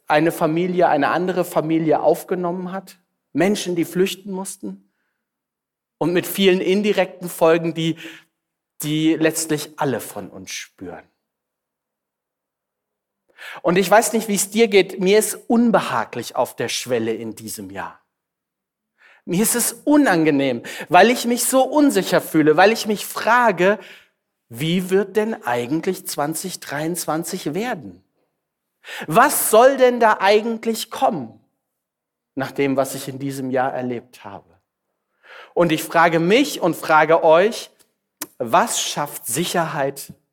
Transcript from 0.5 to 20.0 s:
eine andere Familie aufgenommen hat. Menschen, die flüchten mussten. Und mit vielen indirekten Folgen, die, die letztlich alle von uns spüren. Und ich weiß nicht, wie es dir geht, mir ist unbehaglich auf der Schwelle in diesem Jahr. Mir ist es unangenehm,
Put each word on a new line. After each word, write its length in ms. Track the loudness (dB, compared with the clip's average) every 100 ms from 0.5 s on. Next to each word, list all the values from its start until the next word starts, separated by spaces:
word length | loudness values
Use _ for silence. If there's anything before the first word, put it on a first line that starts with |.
| 0 -2 2 2
eine 220 | 2 0
andere 360 | 0 -2 -2 -2
Familie 560 | -2 0 0 2 2
aufgenommen 720 | 2 0 -2 -4 -4 -6 -8
hat. 260 | -10 -14 -20 _ _ _
Menschen, 420 | 0 0 0 -2 -4
die 100 | -2
flüchten 460 | 0 -2 -2 -10
mussten. 560 | -10 -10 -12 -14 -14 _ _ _ _ _ _ _ _ _ _ _ -6
Und 140 | -2
mit 120 | -2 -2
vielen 360 | 0 2 2
indirekten 680 | 2 0 0 0 -2 -4 -10
Folgen, 460 | 0 2 2 0 -4
die, 200 | -4 -4 -10 -20 _ _ _ _ _ -10
die 320 | -4 0 0
letztlich 600 | 2 0 -2 -4 -6 -6 -6
alle 220 | -4 -4
von 320 | -8 -14 -14
uns 180 | -16 -14
spüren. 540 | -14 -14 -18 -16 -16 -20 _ _ _ _ _ _ _ _ _ _ _ _ _ _ _ _ _ _ _ _ _ _ -20 -20 -6
Und 160 | 0 2
ich 100 | 4
weiß 240 | 4 4
nicht, 140 | -2 -2
wie 60 |
es 160 | -4 -2
dir 180 | 0 4
geht, 320 | 4 2 0
mir 200 | 2 2
ist 160 | 2 -6 0
unbehaglich 880 | 2 4 2 0 -4 -4 -8 -8 -4
auf 200 | -4 -4
der 140 | -6
Schwelle 440 | -6 -4 -2 -2
in 220 | -4 -8 -12
diesem 340 | -14 -12 -12
Jahr. 320 | -12 -14 -16 _ _ _ _ _ _ _ _ _ _ _ _ -4
Mir 180 | -2
ist 100 | 0
es 200 | 0 -4
unangenehm, 920 | -4 2 4